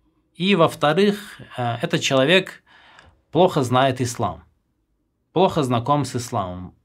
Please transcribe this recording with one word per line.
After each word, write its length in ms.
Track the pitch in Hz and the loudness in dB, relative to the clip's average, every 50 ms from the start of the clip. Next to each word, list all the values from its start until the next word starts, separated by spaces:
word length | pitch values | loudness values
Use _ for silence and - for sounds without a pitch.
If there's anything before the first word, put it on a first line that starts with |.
| _ _ _ _ _ _ _ | _ _ _ _ _ _ _
и, 200 | - 175 196 196 | -4 -2 2 2
во-вторых, 840 | 165 160 - - - 147 147 160 190 208 208 202 - - - - - 123 - - | 4 4 2 2 0 0 0 2 2 2 2 0 -2 -6 -16 -20 -20 -20 -14 -8
э, 200 | 127 120 117 117 117 | -6 -4 -4 -4 -4
этот 200 | - 170 180 139 | -4 -4 -2 -2
человек 600 | - - 139 131 131 151 180 190 - - - - _ _ _ _ _ _ - - - _ _ _ _ _ | -2 0 2 2 4 4 4 2 2 -2 -8 -20 _ _ _ _ _ _ -20 -20 -20 _ _ _ _ _
плохо 320 | - 156 185 - - 156 127 | 2 2 2 4 2 0 -2
знает 360 | 120 127 127 135 135 123 131 | 0 2 2 2 2 0 -2
ислам, 440 | 123 110 - - 113 92 82 80 - _ _ _ _ _ _ _ _ _ _ _ _ _ _ _ _ _ - | -4 -4 -4 -4 -6 -6 -6 -10 -16 _ _ _ _ _ _ _ _ _ _ _ _ _ _ _ _ _ 0
плохо 300 | 156 190 180 - 165 135 | 0 2 2 2 0 -2
знаком 420 | 123 123 117 120 139 147 147 131 | 0 -2 -2 0 0 0 0 -2
с 100 | - - | -4 -6
исламом. 600 | 120 - - 120 107 95 90 90 90 90 - - _ | -8 -8 -6 -6 -6 -6 -6 -8 -12 -14 -16 -18 _